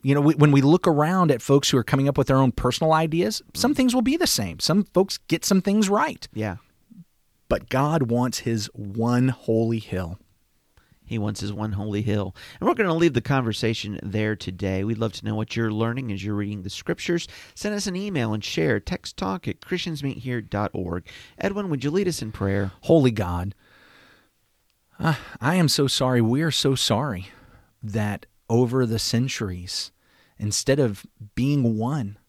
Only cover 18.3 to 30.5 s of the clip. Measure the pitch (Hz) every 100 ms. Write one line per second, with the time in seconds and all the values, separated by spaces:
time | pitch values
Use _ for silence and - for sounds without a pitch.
18.3 | 107 - - 160 107 - 185 - - 185
19.3 | 190 - - - 180 180 151 139 - 127
20.3 | 123 104 104 104 - 90 87 - - -
21.3 | - 196 202 196 147 135 175 185 160 110
22.3 | - 98 98 98 - - 165 127 110 90
23.3 | 87 95 - _ _ _ - - _ _
24.3 | _ _ _ _ _ _ _ 165 147 -
25.3 | - 135 180 160 - 139 - 127 127 113
26.3 | 127 165 - 139 131 - 110 147 92 92
27.3 | - - - _ _ 107 104 104 101 -
28.3 | _ _ 117 123 131 123 113 - 117 131
29.3 | - 104 90 87 - - _ _ _ _
30.3 | _ 104